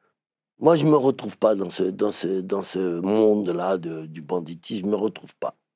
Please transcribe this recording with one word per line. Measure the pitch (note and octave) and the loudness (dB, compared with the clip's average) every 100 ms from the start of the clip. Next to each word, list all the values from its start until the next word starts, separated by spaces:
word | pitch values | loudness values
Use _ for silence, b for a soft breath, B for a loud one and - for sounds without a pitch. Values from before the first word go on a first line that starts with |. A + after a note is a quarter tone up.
| _ _ _ _ _ - | _ _ _ _ _ 0
moi, | D3+ E3 | 4 6
je | D#3 | 6
me | D3+ | 4
retrouve | C3 B2 G#2 - | 4 0 -6 0
pas | A2 G#2 | 2 2
dans | F2+ | -2
ce, | - | -2
dans | F#2+ F#2+ G2+ | -2 0 -2
ce, | - F2 F#2+ | -2 -4 -4
dans | F#2 G2 | -2 -4
ce | F#2 F#2+ F#2 E2+ | -4 -4 -2 -2
monde-là | F#2+ G#2+ G#2+ G#2 F2+ F2 F2+ F#2+ | 0 4 4 4 0 -2 -2 -2
de, | E2 D#2+ D#2+ | -4 -10 -10
du | D#2+ | -14
banditisme. | D2 F2+ D#2+ E2+ - G#2+ G2 | -6 -6 -6 -14 -10 -6 -2
Je | |
me | G#2 | -2
retrouve | G#2+ - - - | -2 -6 -20 -10
pas. | - - _ | -10 -10 _